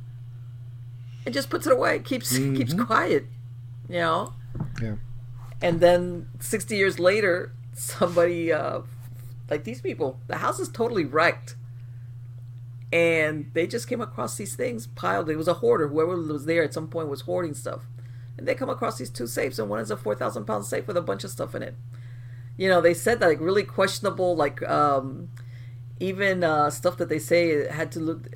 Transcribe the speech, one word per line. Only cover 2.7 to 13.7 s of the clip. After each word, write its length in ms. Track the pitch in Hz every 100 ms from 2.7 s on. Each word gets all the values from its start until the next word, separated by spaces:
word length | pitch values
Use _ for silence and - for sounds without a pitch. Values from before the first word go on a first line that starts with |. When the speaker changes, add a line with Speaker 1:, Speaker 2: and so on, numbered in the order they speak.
Speaker 2:
Mm-hmm. 100 | 170
Speaker 1:
quiet, 420 | 233 220 349 143 - - - - - - -
you 80 | 175
know? 360 | 165 165 208 - - - - -
Speaker 2:
Yeah. 160 | 110 104 - - - - - -
Speaker 1:
And 180 | 175 165
then 480 | 175 175 180 175 160 -
sixty 380 | - 220 - 208
years 220 | 196 175
later, 540 | 180 208 208 175 - - -
somebody, 800 | - - - 180 175 170 175 165
uh, 300 | 156 147 - - - - - - - -
like 160 | 151
these 160 | 220 247
people, 400 | 392 - - 262 -
the 80 | -
house 240 | - -
is 80 | 381
totally 360 | - 233 220 147
wrecked. 500 | 147 165 - - - - - - - - - - - - - - - -
And 580 | 165 170 165 156 156 143
they 120 | 160
just 200 | 170